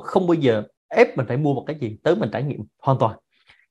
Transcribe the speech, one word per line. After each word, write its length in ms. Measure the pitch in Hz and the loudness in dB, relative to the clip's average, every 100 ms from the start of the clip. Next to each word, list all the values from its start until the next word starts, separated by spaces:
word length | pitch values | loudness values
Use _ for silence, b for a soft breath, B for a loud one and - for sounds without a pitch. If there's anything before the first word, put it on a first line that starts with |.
không 240 | - 196 175 | -2 -2 2
bao 60 | |
giờ 300 | 165 131 110 104 _ _ | 2 2 0 -2 _ _
ép 300 | - 240 - | 2 2 2
mình 80 | 117 | -4
phải 100 | 123 | -2
mua 160 | 151 | 0
một 100 | 123 - | -2 -4
cái 80 | 160 | -8
gì, 180 | 117 110 | -8 -4
tới 120 | 147 196 | 0 0
mình 140 | 131 | 0
trải 120 | 113 | -4
nghiệm 220 | 143 - 107 _ | -6 -6 -10 _
hoàn 140 | - 123 | 0 2
toàn. 180 | 117 95 _ b b b b | 2 -2 _ b b b b